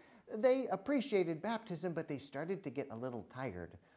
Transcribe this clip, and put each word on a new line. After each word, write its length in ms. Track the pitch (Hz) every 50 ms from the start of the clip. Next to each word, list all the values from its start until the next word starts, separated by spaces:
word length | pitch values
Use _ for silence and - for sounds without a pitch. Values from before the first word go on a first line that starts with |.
| - - - - - - -
they 320 | 214 214 254 262 269 247 -
appreciated 680 | 190 190 - 262 294 269 - - 214 190 175 165 165 151
baptism, 500 | - 220 233 226 226 - 175 147 170 180
but 160 | 160 165 160 -
they 100 | 147 127
started 460 | - - - 139 160 175 196 170 -
to 60 | 147
get 180 | 120 139 123 -
a 60 | 113
little 300 | 113 127 131 120 113 92 -
tired 440 | - 127 135 123 90 90 85 82 - - _ _ _